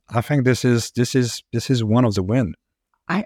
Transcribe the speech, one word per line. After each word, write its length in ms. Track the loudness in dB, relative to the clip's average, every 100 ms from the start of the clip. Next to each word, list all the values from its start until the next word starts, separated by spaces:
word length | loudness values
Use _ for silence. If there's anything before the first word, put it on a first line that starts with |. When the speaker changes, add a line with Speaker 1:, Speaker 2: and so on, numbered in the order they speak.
| -6
Speaker 1:
I 100 | -4
think 240 | 0 2
this 180 | 2 2
is, 260 | 2 0 0
this 240 | -4 0
is, 280 | 0 -2 -6 -8
this 180 | -6 -2
is 120 | -2
one 220 | 2 2
of 100 | 2
the 80 | 0
win. 320 | 0 -2 -2 -6 _ _ _ _ -6
Speaker 2:
I, 160 | -4